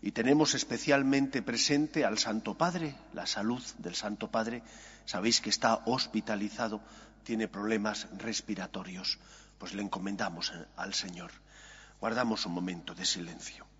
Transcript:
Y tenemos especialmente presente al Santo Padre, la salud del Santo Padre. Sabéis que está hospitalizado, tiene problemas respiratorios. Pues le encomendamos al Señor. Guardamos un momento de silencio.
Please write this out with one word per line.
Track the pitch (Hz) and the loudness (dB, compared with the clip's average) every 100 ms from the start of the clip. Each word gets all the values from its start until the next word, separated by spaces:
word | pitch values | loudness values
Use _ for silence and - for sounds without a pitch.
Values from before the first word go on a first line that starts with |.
Y | 104 | -2
tenemos | 113 117 147 151 | 0 6 6 6
especialmente | 131 - 117 - 139 135 139 139 135 | 4 0 -2 4 6 6 4 4 2
presente | 123 117 - 143 151 160 | 0 2 4 4 4 2
al | 113 107 | 2 2
Santo | - 110 107 | 0 0 -2
Padre, | 98 170 175 156 135 - | 0 2 2 -4 -6 -12
la | 87 | -8
salud | 87 - 104 123 - - | -4 -2 0 -2 -4 -8
del | 87 | -6
Santo | 90 104 104 110 | -4 -4 -4 -2
Padre. | 117 113 120 - - - - - | 0 0 -4 -10 -18 -20 -18 -6
Sabéis | - 107 117 | 0 4 4
que | 110 | 2
está | 104 120 113 - | 2 4 4 2
hospitalizado, | 127 - 110 101 104 104 - 113 107 - - - - | 0 0 -2 0 -2 -2 -2 -2 -4 -8 -20 -20 -20
tiene | - 113 110 | -4 -2 -2
problemas | 95 104 110 104 101 - 98 | -2 0 2 2 -2 -8 -8
respiratorios. | 107 107 - 98 92 - 92 92 92 - - - - - | -6 -6 -4 -6 -6 -8 -8 -6 -4 -4 -6 -20 -20 -16
Pues | 92 | -10
le | 98 | -6
encomendamos | 101 95 95 101 101 85 - 85 - - | -4 -4 -4 -2 -4 -2 -6 -6 -12 -10
al | 98 | -4
Señor. | 98 95 87 87 - - - - - - - | -4 -6 -10 -14 -16 -20 -20 -20 -20 -20 -4
Guardamos | 110 120 120 107 | -2 2 2 2
un | - | 0
momento | 87 92 87 - | -2 -2 -4 -8
de | 82 92 | -4 -2
silencio. | 92 85 85 - - - | -2 -4 -10 -12 -14 -18